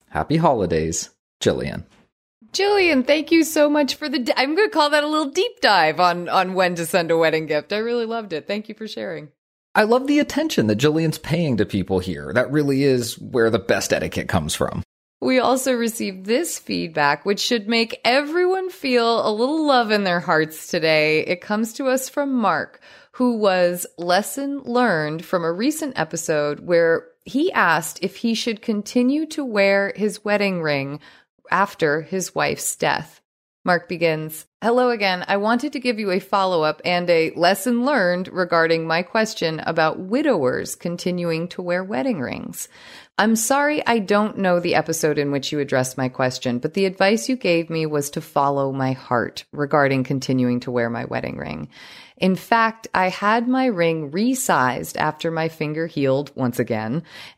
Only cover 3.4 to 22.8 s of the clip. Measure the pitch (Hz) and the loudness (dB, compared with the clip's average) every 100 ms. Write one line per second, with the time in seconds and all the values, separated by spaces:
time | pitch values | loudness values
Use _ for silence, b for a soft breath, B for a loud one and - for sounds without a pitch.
3.4 | 311 311 294 302 285 - 302 277 233 - | 4 2 4 2 0 -4 -4 -2 -2 0
4.4 | 269 320 427 320 294 294 294 311 285 359 | 0 2 2 2 2 2 2 0 0 0
5.4 | 466 - 240 190 156 151 180 175 170 165 | -2 2 4 4 4 4 2 2 0 0
6.4 | 185 185 180 170 160 185 165 165 160 156 | 2 2 2 0 -2 0 2 2 4 2
7.4 | 156 151 - 208 233 240 226 226 208 151 | 0 -4 -2 -4 -2 -2 -4 -6 -6 -8
8.4 | - 208 214 208 220 226 208 156 151 _ | -6 -6 -8 -12 -12 -10 -10 -10 -14 _
9.4 | _ _ _ 196 214 247 277 294 285 285 | _ _ _ 2 4 4 4 2 2 0
10.4 | 311 - 107 104 147 156 165 - - 160 | 0 0 2 2 2 2 0 -2 -2 -2
11.4 | 156 107 98 101 90 92 92 73 73 113 | 0 0 0 -2 0 -2 -2 -6 -4 -2
12.4 | - 147 143 135 143 127 117 - 104 123 | 0 0 0 2 2 2 -2 -8 -4 2
13.4 | 113 110 - 101 - 82 82 - - 90 | 2 2 0 0 0 -2 -2 -6 -2 -2
14.4 | 76 - - - - _ _ - 254 254 | -2 -4 -4 -4 -10 _ _ -6 0 2
15.4 | 226 262 262 240 233 226 208 190 190 247 | 2 2 0 0 -2 -4 -8 -6 -2 0
16.4 | 339 - - 175 170 160 143 151 202 202 | -2 -8 -6 -6 -4 0 2 2 -2 -2
17.4 | - 240 202 233 226 - 226 262 294 339 | 0 -2 0 0 0 -2 2 2 2 0
18.4 | 359 381 370 - 269 247 233 226 - 208 | 2 0 -4 -6 0 2 2 2 0 0
19.4 | 254 320 302 254 220 208 190 175 180 156 | 0 2 4 4 4 2 2 0 2 2
20.4 | 156 - - 175 156 156 151 156 - 180 | 0 -4 -6 0 2 4 4 2 0 -4
21.4 | - 214 226 - 269 262 262 294 285 254 | -4 -2 -2 -4 -2 -2 -2 -4 -2 0
22.4 | 196 151 - - | 2 0 -2 -12